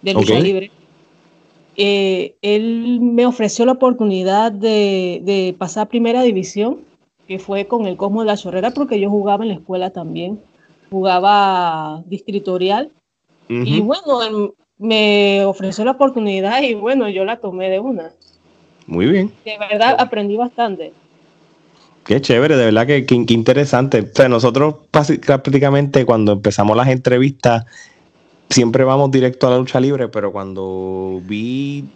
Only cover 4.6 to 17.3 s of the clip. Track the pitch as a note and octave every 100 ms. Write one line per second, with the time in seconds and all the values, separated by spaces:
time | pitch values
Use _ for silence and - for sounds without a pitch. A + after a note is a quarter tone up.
4.6 | A3 G#3+ G3+ F#3+ F3+ F3 F3 G3 F#3 F3+
5.6 | F#3 - G#3+ A#3+ A#3 A#3+ B3+ F#3+ F#3 G3+
6.6 | A3 D#4+ - _ _ _ _ F#3+ F#3+ G3
7.6 | G3+ A#3+ G3+ F#3 G3 G#3+ A3 G3+ F#3 F3+
8.6 | A3 B3+ C#4+ G#3+ G3 G#3 G3 G3+ A3+ F#3
9.6 | - F#3 F#3 F#3 D#3+ E3 F3 G#3 _ _
10.6 | _ _ _ F#3+ F#3+ F3+ G3 G#3 G3 F#3
11.6 | F3 D#3+ D#3 D#3 F3 G3 - G3+ G3 F3+
12.6 | F#3 G#3 D4+ _ _ _ _ _ _ A#2+
13.6 | B2 D3+ G#3 E4 E4 B3+ A3+ G#3+ G3+ -
14.6 | _ _ G#3+ A3 G#3+ G#3 G3+ G3 G3 G3
15.6 | F#3+ F#3+ A#3 C4 C#4 C4 G#3 F#3+ F#3+ B3
16.6 | C#4 G#3+ G#3+ C#4 G#3+ F#3+ F#3+